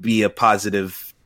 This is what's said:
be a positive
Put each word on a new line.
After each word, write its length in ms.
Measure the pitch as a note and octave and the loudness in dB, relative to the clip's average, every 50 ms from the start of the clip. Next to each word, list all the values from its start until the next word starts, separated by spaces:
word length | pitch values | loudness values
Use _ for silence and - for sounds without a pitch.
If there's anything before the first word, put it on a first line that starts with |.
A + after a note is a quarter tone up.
be 220 | - A2+ A2+ A2 G#2 | -4 0 0 2 2
a 80 | G2+ | 0
positive 840 | - - - A2+ G#2 G2+ G#2 G#2+ G2 G2+ F#2+ F#2 - - - - - _ _ | 0 2 2 2 2 2 0 -2 -2 -2 -4 -4 -8 -14 -18 -20 -20 _ _